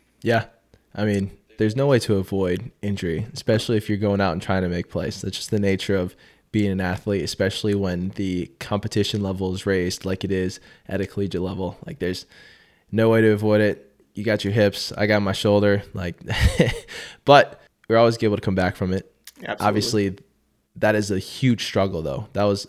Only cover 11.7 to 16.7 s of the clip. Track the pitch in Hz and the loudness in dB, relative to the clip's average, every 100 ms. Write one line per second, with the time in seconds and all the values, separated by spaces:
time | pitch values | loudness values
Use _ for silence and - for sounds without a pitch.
11.7 | - - 80 90 92 - - - - _ | -8 -14 -6 -4 -4 -10 -20 -20 -20 _
12.7 | _ - 104 113 113 110 104 107 107 104 | _ -6 0 4 6 4 4 2 2 2
13.7 | - - _ _ - 104 107 98 110 101 | -2 -10 _ _ -8 -2 -2 0 2 2
14.7 | - - - 104 107 98 95 107 104 101 | 2 -8 -2 2 2 0 0 2 4 4
15.7 | 101 - 98 87 - - - - - 110 | 2 -2 -8 -8 -8 -6 2 2 4 0